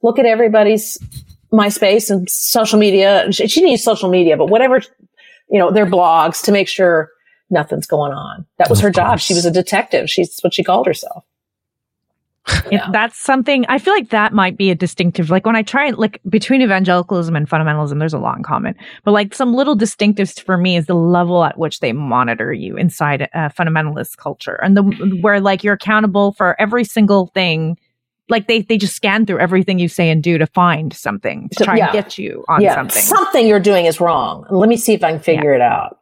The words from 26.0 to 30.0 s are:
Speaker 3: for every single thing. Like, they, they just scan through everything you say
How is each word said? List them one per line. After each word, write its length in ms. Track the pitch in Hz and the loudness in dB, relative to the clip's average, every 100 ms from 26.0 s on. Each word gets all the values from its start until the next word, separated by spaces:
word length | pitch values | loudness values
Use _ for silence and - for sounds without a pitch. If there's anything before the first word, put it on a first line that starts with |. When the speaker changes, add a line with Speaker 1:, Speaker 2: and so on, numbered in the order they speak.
| 214 196 202 | 2 2 0
Speaker 3:
for 260 | 196 185 - | 0 -2 0
every 240 | 208 240 | -2 -2
single 440 | 226 - 208 202 185 | -2 0 2 2 0
thing. 500 | - 180 160 160 170 _ _ _ _ _ | -2 -2 -2 -4 -6 _ _ _ _ _
Like, 220 | 226 202 | -4 0
they, 120 | 226 | -2
they 160 | 196 226 | 0 -2
just 180 | 196 - | -2 -4
scan 300 | 208 202 214 | -2 0 0
through 140 | 180 | 0
everything 400 | 175 185 185 185 | 0 0 0 0
you 80 | 175 | -2
say 220 | - | 0